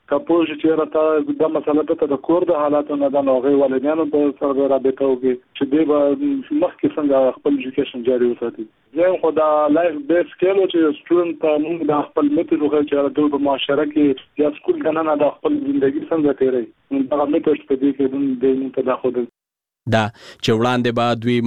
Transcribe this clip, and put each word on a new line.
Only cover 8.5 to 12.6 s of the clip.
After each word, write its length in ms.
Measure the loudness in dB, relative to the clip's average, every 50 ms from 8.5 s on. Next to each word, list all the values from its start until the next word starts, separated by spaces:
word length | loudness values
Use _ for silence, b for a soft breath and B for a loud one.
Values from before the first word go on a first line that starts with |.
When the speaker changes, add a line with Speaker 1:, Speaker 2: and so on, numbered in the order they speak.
| -8 -10 -14 -14 _ _ _ _ -2
Speaker 1:
دویم 240 | 0 0 2 2 0
خو 100 | 0 0 0
دا 140 | 2 2 2 2 2 2 2 2
لایف 240 | 2 2 0 -2 -4 -2
بیس 240 | 0 0 0 0 -2
سکیل 260 | -4 -2 0 2 2 2
و 20 | 2 2
چې 240 | 2 2 2 0 0 -2
سټوډنټ 340 | -4 0 0 0 0 0 -2 -2 -2
ته 160 | 0 0 0 0
موږ 260 | -2 -4 -4 -2 -2
دا 80 | 0 -2 -2
خپل 240 | -2 -2 0 0 2 2
میتود 260 | 0 0 0 0 0